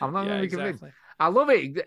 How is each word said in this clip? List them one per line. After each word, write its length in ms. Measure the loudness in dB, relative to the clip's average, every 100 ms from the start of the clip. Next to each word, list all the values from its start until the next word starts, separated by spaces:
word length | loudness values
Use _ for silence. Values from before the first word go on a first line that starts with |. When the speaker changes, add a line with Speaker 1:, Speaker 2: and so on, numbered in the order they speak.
Speaker 1:
I'm 120 | -6
not 120 | -4
Speaker 2:
Yeah, 60 | -4
Speaker 1:
gonna 100 | -4
be 60 | -4
convinced. 340 | -4 -6 -8
Speaker 2:
exactly. 80 | -14 -20 _ -2
Speaker 1:
I 80 | 2
love 200 | 4 4
it. 360 | 4 2 -6